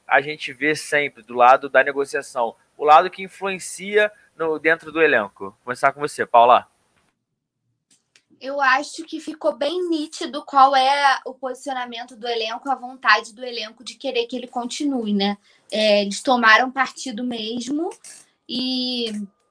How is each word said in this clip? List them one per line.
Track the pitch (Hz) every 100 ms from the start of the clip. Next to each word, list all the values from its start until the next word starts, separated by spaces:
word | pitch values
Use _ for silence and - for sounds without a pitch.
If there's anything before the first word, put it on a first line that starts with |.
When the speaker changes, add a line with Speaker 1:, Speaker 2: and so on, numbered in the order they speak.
| -
Speaker 1:
a | 139
gente | 143 151 -
vê | 123 147 147
sempre, | - 147 139 -
do | 110 123
lado | 123 135 139
da | 131
negociação, | 135 139 139 147 - 127 113 - _ -
o |
lado | 147 151 180
que | 190
influencia | 190 - 190 190 - - 190 208 208 - _ -
no... | 160 156
dentro | 156 165 156
do | 156
elenco? | 156 123 101 - 98
Vou | -
começar | 123 123 139
com | 139
você, | 147 - 107
Paula. | 120 120 110 - _ _ _ _ _ _ _ _ _ _ _ _ _ _ _ _ _
Speaker 2:
Eu | 262 285
acho | 269 269 285 - 330
que | 311
ficou | 311 320 311 233
bem | 285 359 349
nítido | 320 311 - 311 285
qual | - 277 269 262
é | 262 285 277 254 -
o |
posicionamento | 262 262 254 277 254 247 233 254
do | 240 240
elenco, | 233 220 240 277
a | 247
vontade | 247 262 240 220 226
do | 214
elenco | 247 233 214 233 214
de | -
querer | 277 240 233
que | 254
ele | 254
continue, | 247 240 - 294 262 214
né? | 202 202 202 _ _ _
É, | 214 214 202
eles | 196 196
tomaram | - 247 226 220 254
partido | 269 254 - 269 220
mesmo | 247 233 214 247 240 294 370 466 - - _ _ -
e | 240 254 254 254 247 226 208 202 _ _